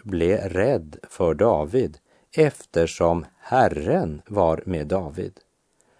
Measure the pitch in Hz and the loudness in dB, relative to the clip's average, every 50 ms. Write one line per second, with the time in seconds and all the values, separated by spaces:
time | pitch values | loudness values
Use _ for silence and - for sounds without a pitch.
0 | - 104 95 82 82 90 101 104 98 95 90 90 104 135 135 92 78 76 - - | -10 -6 -2 0 0 0 0 0 -2 -4 -2 0 0 0 0 -2 -4 -10 -18 -20
1 | - - - - 92 82 78 76 104 120 95 76 76 78 104 131 113 76 78 - | -20 -20 -4 0 0 0 2 2 2 2 2 2 0 -2 -2 -2 -2 -2 -6 -14
2 | _ _ _ _ _ _ - 160 156 143 - - - _ - 85 82 82 - - | _ _ _ _ _ _ 0 2 2 2 0 -6 -16 _ 0 0 0 0 0 0
3 | 87 85 85 87 78 - _ _ - - 123 131 117 90 80 73 76 101 151 190 | 2 2 2 0 -4 -8 _ _ -6 0 2 4 4 4 2 -2 -2 -2 0 0
4 | 151 80 73 73 - - 104 101 87 80 80 76 - 95 90 78 73 73 92 95 | -2 -4 -6 -10 -12 -4 0 2 2 2 2 0 -4 -6 -6 -4 -2 -2 -2 -2
5 | 85 73 76 90 98 98 - - _ _ _ _ _ _ _ _ _ _ _ | -4 -6 -8 -10 -10 -10 -12 -18 _ _ _ _ _ _ _ _ _ _ _